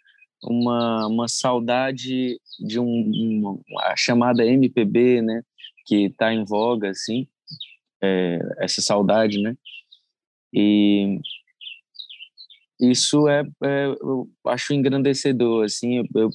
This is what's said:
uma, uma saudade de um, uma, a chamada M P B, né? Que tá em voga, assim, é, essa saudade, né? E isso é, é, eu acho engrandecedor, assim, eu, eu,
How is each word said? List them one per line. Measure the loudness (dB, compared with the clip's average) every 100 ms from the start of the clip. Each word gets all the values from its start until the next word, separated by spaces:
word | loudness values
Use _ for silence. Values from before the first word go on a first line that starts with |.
| _ _ _ _
uma, | -6 -2 0 0 0 -2 -2
uma | -2 -2
saudade | -2 -2 -2 0 -2 -2 -6 -6 -4 -4 -6 _ -12
de | -6 -2
um, | 0 0 0 -2 -2 -2 -2 -6 -10
uma, | -6 -4
a | -2
chamada | 0 2 2 2 4
M | 4 2
P | 2
B, | 0 2 4 2
né? | 0 -4 -10 _ -20 _
Que | -2 0 0
tá | 0 -2
em | -2
voga, | -2 0 0 0 -4
assim, | -6 -6 -6 -6 _ _ -18 -18 _ _ _
é, | 0 0 0 -2 -4 -4
essa | -4 -4
saudade, | 0 2 4 2 2 0
né? | -4 -6 -16 -20 _ _ _ _ _ _ _
E | 2 4 4 4 2 0 -4 -8 -16 _ _ -20 -20 _ -20 -20 -20 -20 _ -20 -20 _ _
isso | 2 2 2 4 4
é, | 2 0 -4
é, | -2 0 -2 -4
eu | -4 -4 -6 _ -4
acho | -4 -2
engrandecedor, | 0 2 2 0 0 0 2 2 2 0
assim, | -2 -2 -2
eu, | 0
eu, | 2 2